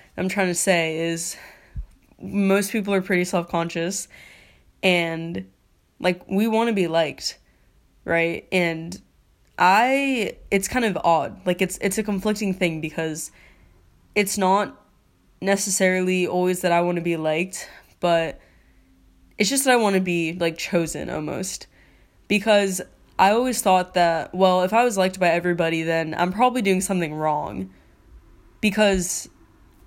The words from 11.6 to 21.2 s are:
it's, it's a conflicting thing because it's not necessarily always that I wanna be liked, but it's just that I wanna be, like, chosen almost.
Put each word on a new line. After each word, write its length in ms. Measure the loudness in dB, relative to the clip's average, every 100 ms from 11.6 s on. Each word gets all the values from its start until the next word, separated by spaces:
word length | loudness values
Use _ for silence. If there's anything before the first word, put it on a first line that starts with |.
it's, 160 | -2 -2
it's 160 | -4 -2
a 60 |
conflicting 500 | -4 -2 -2 -2 -4
thing 280 | -2 -2 -2
because 500 | -6 -6 -6 -6 -12 _ -20 _ _ _ _ _ _ -2
it's 220 | -2 0
not 420 | 2 2 0 -8 _ _ _ _ _ _
necessarily 840 | 0 0 0 0 2 2 0 0 0
always 340 | 0 0 0
that 100 | 2
I 100 | 2
wanna 200 | 2 -2
be 160 | -2 -2
liked, 500 | -2 -2 -4 -8 -14 -20 _ _
but 400 | 2 2 0 -8 _ _ _ _ _ _ _ _ _ -2
it's 120 | 0
just 160 | 2 4
that 80 |
I 40 | 4
wanna 240 | 4 2
be, 320 | 0 -2 -2
like, 240 | -2 -4 -4
chosen 520 | -2 -2 -2 -6 -8
almost. 560 | -6